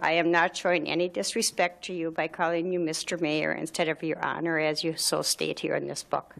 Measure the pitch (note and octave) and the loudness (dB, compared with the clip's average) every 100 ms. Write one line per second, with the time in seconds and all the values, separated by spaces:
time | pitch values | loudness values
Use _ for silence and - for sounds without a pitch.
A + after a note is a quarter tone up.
0 | D#3+ E3 E3 E3+ F3 - F3+ F3 D3 D#3 | 2 4 6 6 4 2 2 2 2 0
1 | F3+ F#3+ F#3+ A#3 A3 - F3 F3 - F3+ | 0 0 -2 0 0 0 0 -2 -8 -6
2 | E3 E3 D#3+ - E3 E3+ F3 F3+ D#3+ D#3+ | -4 -2 -4 -2 0 0 0 0 0 -2
3 | - F3 D#3 D3+ D#3 D#3 D#3 - D#3+ D3+ | -4 -2 0 2 0 -2 -4 0 0 0
4 | D#3+ - D3+ C#3+ E3 D#3+ D#3 D3+ E3 D#3+ | -2 -2 -2 -2 0 2 0 0 -2 -2
5 | - D3+ D3+ - D#3 D3+ - D3 C#3+ C#3+ | 0 0 0 0 -2 -2 -2 -2 -2 -8
6 | - C#3+ - | -4 -4 -4